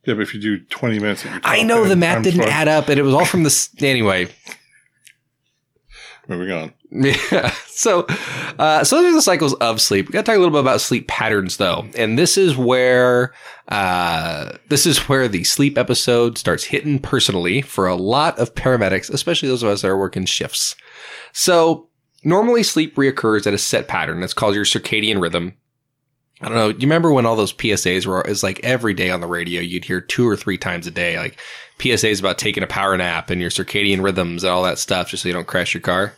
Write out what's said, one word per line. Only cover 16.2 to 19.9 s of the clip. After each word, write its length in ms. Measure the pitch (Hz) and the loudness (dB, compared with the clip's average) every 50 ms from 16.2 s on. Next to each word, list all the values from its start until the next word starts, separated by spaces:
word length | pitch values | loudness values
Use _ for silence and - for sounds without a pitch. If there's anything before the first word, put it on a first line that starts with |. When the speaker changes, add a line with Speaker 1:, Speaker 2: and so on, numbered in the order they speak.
| 120 120 113 | 2 2 0
Speaker 2:
starts 280 | - - - - 156 - | -2 -2 -2 -2 -2 -2
hitting 340 | - - - - 151 143 135 | -4 -4 -4 0 0 -2 -2
personally 600 | 139 - - 123 - - 101 90 87 87 95 135 | -2 -2 0 0 0 0 0 0 0 0 0 -2
for 260 | 135 - - - 95 | -4 -4 -2 -2 0
a 80 | 92 90 | 0 0
lot 420 | 90 92 101 120 139 151 165 - | 0 0 0 2 2 2 0 0
of 160 | - 120 - _ | 0 -2 -2 _
paramedics, 560 | - - 131 127 117 104 95 95 98 - - | -2 0 0 2 2 2 2 0 -2 -4 -4
especially 380 | - 135 - 170 170 - - | -6 -4 -2 -2 -2 -2 0
those 160 | 135 127 120 120 | -2 -2 0 0
of 60 | 107 | 0
us 120 | 101 101 | 0 0
that 60 | - | 0
are 100 | 95 | 0